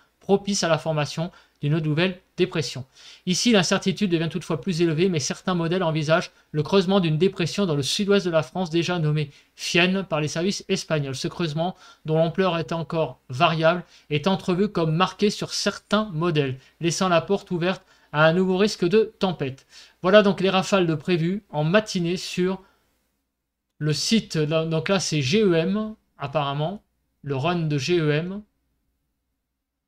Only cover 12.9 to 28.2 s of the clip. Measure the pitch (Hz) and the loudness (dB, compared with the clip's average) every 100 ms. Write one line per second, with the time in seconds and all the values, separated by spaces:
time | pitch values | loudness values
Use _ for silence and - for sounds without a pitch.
12.9 | 165 156 - _ 127 170 160 160 175 175 | -2 -4 -6 _ 0 2 4 2 2 -4
13.9 | - _ 151 190 190 - 180 208 190 165 | -20 _ -2 0 0 0 0 0 0 0
14.9 | 156 180 - 208 - 160 - - - - | 2 0 2 0 0 -6 -4 -4 -6 -2
15.9 | 208 214 156 175 151 135 131 - _ 165 | -2 0 -2 0 0 0 -4 -14 _ -4
16.9 | 160 185 170 165 196 - 180 175 185 - | -2 2 2 2 -2 -2 -2 -2 -4 -10
17.9 | _ _ 147 160 170 185 185 208 - 175 | _ _ 2 4 4 2 2 0 0 2
18.9 | 208 220 - 190 160 135 131 _ - - | 2 0 -2 -4 -2 -6 -8 _ -20 -20
19.9 | _ 175 208 202 170 185 185 - 202 175 | _ 6 6 6 4 2 2 2 2 2
20.9 | 160 - 175 160 196 - 147 151 208 214 | 0 0 0 0 -2 -6 -4 2 2 2
21.9 | 190 170 180 - - 185 190 - _ _ | -2 -2 -4 -6 -2 -2 -2 -10 _ _
22.9 | _ _ _ _ _ _ _ _ _ 147 | _ _ _ _ _ _ _ _ _ -2
23.9 | 147 - 220 220 160 147 160 165 160 156 | -2 0 0 0 -2 0 0 0 -2 0
24.9 | 190 - 156 127 196 208 165 170 202 220 | 0 0 -2 0 2 4 2 2 -2 -4
25.9 | 220 _ _ 139 147 139 143 156 202 - | -10 _ _ -6 -4 -2 -2 -4 -6 -16
26.9 | _ _ _ 139 139 156 175 160 147 135 | _ _ _ -8 -4 -2 0 0 -2 0
27.9 | 175 151 147 | 0 2 0